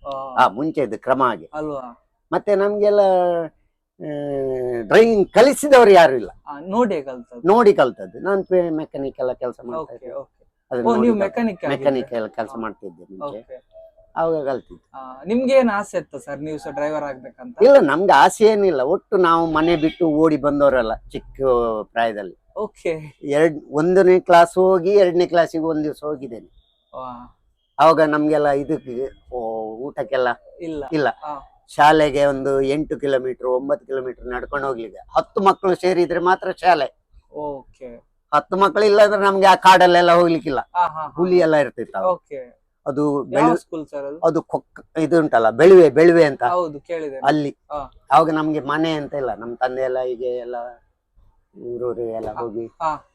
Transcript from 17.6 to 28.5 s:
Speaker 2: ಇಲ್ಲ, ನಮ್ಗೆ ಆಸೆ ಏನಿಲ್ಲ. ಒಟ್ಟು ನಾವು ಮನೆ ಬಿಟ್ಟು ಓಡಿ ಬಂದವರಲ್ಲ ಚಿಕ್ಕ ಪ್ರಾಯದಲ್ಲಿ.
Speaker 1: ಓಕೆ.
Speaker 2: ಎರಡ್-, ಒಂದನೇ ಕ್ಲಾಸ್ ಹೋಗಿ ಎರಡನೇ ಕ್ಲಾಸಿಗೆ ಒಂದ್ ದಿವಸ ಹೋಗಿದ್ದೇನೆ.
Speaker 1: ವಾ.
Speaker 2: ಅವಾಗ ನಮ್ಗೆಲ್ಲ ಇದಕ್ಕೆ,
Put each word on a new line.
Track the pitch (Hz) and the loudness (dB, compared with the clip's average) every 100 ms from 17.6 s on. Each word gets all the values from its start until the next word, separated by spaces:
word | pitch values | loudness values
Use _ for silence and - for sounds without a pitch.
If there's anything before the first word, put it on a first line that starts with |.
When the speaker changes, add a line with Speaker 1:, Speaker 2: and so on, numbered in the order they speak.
Speaker 2:
ಇಲ್ಲ, | 220 277 | 6 6
ನಮ್ಗೆ | 170 147 190 | 6 0 4
ಆಸೆ | 147 175 - | 6 6 6
ಏನಿಲ್ಲ. | 214 220 196 147 | 2 4 0 0
ಒಟ್ಟು | 127 190 _ 202 | 0 -2 _ 0
ನಾವು | 175 165 165 | 4 2 2
ಮನೆ | 156 160 170 | 0 0 0
ಬಿಟ್ಟು | 156 - 170 | 0 -2 -2
ಓಡಿ | 151 160 147 | 2 2 2
ಬಂದವರಲ್ಲ | 139 143 139 127 110 | -2 2 2 2 -2
ಚಿಕ್ಕ | 110 - 139 - - 135 120 117 110 101 | -6 -10 -16 -16 -6 0 0 0 -4 -6
ಪ್ರಾಯದಲ್ಲಿ. | 117 117 104 98 - _ - | -4 -4 -4 -12 -16 _ -12
Speaker 1:
ಓಕೆ. | 208 _ 180 160 151 _ | -12 _ -8 -8 -12 _
Speaker 2:
ಎರಡ್-, | 151 143 165 151 - | -4 0 0 -2 -8
ಒಂದನೇ | 135 165 185 180 185 | -2 2 4 6 4
ಕ್ಲಾಸ್ | - 175 170 - | 6 6 6 4
ಹೋಗಿ | 185 190 170 | 2 2 2
ಎರಡನೇ | 202 180 170 175 | 4 4 2 0
ಕ್ಲಾಸಿಗೆ | 170 160 165 | 0 0 -2
ಒಂದ್ | 160 156 | -4 -4
ದಿವಸ | 151 135 | -4 -8
ಹೋಗಿದ್ದೇನೆ. | 151 151 131 110 - _ _ _ _ | -10 -10 -10 -16 -20 _ _ _ _
Speaker 1:
ವಾ. | 127 127 120 123 _ _ _ _ - | -16 -16 -16 -20 _ _ _ _ 2
Speaker 2:
ಅವಾಗ | 151 160 | 4 4
ನಮ್ಗೆಲ್ಲ | 156 151 151 151 | 2 0 0 0
ಇದಕ್ಕೆ, | 147 | 0